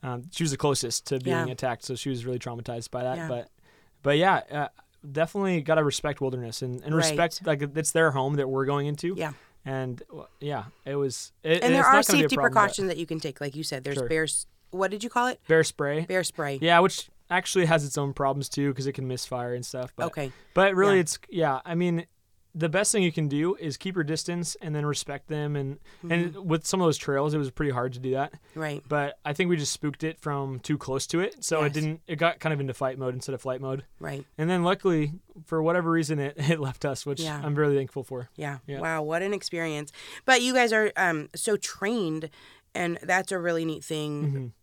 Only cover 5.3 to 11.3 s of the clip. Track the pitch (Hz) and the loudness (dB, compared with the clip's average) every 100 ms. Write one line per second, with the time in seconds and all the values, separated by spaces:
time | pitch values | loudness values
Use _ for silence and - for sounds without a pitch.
5.3 | 202 196 180 139 160 151 - 151 143 131 | 0 0 0 2 4 4 0 -4 -2 -4
6.3 | 127 117 113 127 123 147 156 165 151 170 | -4 -8 -6 -6 -6 0 2 4 4 0
7.3 | - 185 147 143 147 156 165 165 135 135 | 0 -2 -2 -2 -4 0 4 4 4 0
8.3 | 147 135 135 135 143 143 147 170 185 160 | 0 0 0 2 0 0 -2 -4 -2 -6
9.3 | 143 _ _ - 135 131 120 - 160 - | -6 _ _ -8 -6 -4 -8 -12 -16 -18
10.3 | _ 143 139 107 - - 143 139 123 - | _ -8 -6 -8 -14 -6 -2 -2 -2 -12